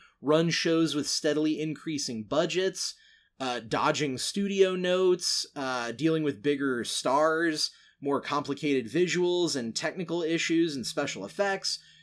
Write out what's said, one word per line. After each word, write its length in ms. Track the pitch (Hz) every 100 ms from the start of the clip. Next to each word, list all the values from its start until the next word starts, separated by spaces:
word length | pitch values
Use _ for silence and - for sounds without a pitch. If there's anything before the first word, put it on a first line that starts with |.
| - _
run 300 | 131 156 170
shows 420 | 156 170 165 160
with 140 | 147 143
steadily 520 | - 156 147 156 143
increasing 640 | 156 139 170 143 135 113 104
budgets, 680 | 143 170 180 190 - - - _ _ _ -
uh, 200 | 131 120 110
dodging 520 | 117 139 143 147 131
studio 560 | - 202 202 196 190 185
notes, 720 | 180 185 185 180 - - - 151
uh, 360 | 131 127 117
dealing 280 | 113 160 160
with 220 | 147 104
bigger 400 | 143 143 139 120
stars, 880 | 107 - 127 139 156 160 170 156 - - - _
more 220 | 139 135
complicated 640 | - 143 139 139 147 135 113
visuals 680 | 156 180 170 175 175 165 131
and 200 | 113 -
technical 460 | 160 180 170 170
issues 540 | 160 165 - 165 170 139
and 100 | 110
special 400 | 147 143 104 98
effects. 540 | - 202 190 - - - -